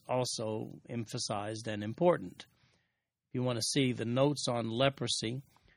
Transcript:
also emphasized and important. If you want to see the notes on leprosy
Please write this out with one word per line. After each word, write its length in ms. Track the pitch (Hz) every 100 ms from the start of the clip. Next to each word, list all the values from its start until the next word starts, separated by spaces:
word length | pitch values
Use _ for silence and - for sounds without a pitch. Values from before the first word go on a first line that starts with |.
| -
also 720 | 127 127 - 110 110 120 - -
emphasized 800 | 120 113 120 - 104 104 110 113
and 160 | 107
important. 640 | 104 110 175 170 - - - _ _ _ _ _ _ _ _
If 60 |
you 80 | 127
want 160 | 123 113
to 40 |
see 300 | - 151 131
the 120 | 113
notes 440 | 117 123 143 143 -
on 220 | 120 113
leprosy 720 | 113 139 135 117 - 113 131 - _ _